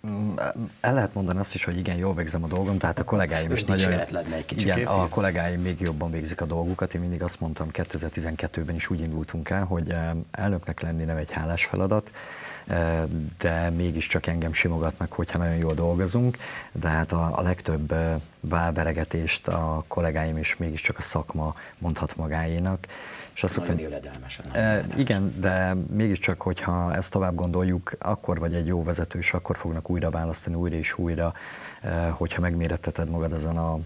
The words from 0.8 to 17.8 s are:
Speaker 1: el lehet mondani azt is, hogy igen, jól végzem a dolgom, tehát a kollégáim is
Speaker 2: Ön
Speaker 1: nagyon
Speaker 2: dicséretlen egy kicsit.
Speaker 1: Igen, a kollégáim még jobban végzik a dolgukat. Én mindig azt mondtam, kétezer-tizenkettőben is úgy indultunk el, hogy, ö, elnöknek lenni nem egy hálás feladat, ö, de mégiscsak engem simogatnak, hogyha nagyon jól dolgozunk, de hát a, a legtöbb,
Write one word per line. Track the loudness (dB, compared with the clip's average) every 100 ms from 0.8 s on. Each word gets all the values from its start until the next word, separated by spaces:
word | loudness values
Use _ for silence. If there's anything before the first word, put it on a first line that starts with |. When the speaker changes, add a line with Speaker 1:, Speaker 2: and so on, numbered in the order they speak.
Speaker 1:
el | 2
lehet | 4 2
mondani | 0 0 0
azt | 0 0
is, |
hogy | 0 0
igen, | 0 0
jól | 0 0
végzem | 0 0
a | 0
dolgom, | 0 2 2
tehát | 2 0
a |
kollégáim | 0 2 2 0 0
is | 0
Speaker 2:
Ön | 2
Speaker 1:
nagyon | 4 4
Speaker 2:
dicséretlen | 2 0 -4 -4
egy | -6 -4
kicsit. | 0
Speaker 1:
Igen, | 2 2 4
a | 2 2
kollégáim | 2 2 2 0 0
még | 0 0
jobban | 0 0 -2
végzik | -2 -2 -2
a | -2
dolgukat. | 0 0 0 -2
Én | -2
mindig | -2 -2
azt | 0 0
mondtam, | -2 -4 -4
kétezer-tizenkettőben | -4 -4 -4 -4 -4 -4 -2 -4 -2 -2 -2
is | -2
úgy | -2
indultunk | 0 -2 -4 -6 -2
el, | 0
hogy, | 2 0 0
ö, | 0 0 -2 -4
elnöknek | -2 0 0 -2 -4
lenni | -2 -2
nem | 0 -2
egy | -2
hálás | -4 -2 0 0
feladat, | 2 2 2 0 -16 -16 -14 -14 -14 -2
ö, | 0 2 2 0 -2 -4 -2
de | 0 2 2
mégiscsak | 2 0 0 0 0 0
engem | 0 0
simogatnak, | 2 2 2 0 0 -4
hogyha | -2 -2 0
nagyon | 2 2
jól | 2
dolgozunk, | 2 2 2 4 4 2 0 -8 -12 -8
de | -2 2
hát | 2 2
a, | 2 2 2
a |
legtöbb, | 2 0 0 0